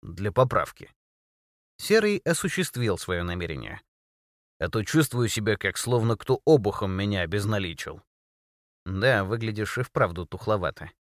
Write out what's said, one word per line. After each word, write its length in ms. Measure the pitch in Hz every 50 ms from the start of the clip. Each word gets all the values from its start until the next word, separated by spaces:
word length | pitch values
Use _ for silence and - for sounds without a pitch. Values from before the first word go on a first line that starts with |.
Для 300 | - 101 87 87 98 104
поправки". 600 | 98 - 131 123 - 95 73 - - - - - _ _ _ _ _ _ _ _ _ _ _ _ _ _ _ _ _ _
Серый 400 | - - 202 220 214 208 208 196
осуществил 800 | _ 165 165 - - 165 - - 185 - - 127 123 110 95 82
своё 260 | - - 90 85 87
намерение. 580 | 87 87 87 87 82 80 67 57 52 - - _ _ _ _ _ _ _ _ _ _ _ _ _ _ _ _
"А 100 | - 82
то 140 | - 117 107
чувствую 440 | - - 156 156 - - 120 120 110
себя, 300 | - 117 107 107 107 98
как 200 | - 98 82 -
словно 400 | - 117 123 120 110 117 113 101
кто 240 | - - 101 - _
обухом 460 | - 160 143 101 101 98 - - 98
меня 300 | 95 92 98 104 101 95
обезналичил". 800 | 87 80 85 104 101 104 110 101 98 90 82 - - - - - _ _ _ _ _ _ _ _ _ _ _ _ _ _ _ _ _
"Да, 380 | 90 95 95 104 131 131 107 98
выглядишь 520 | 92 107 117 113 110 107 104 107 101 - 123
и 60 | 127
вправду 420 | - _ - 117 95 85 85 90
тухловато". 680 | - - 92 - - 107 101 90 76 - - 78 80 _ _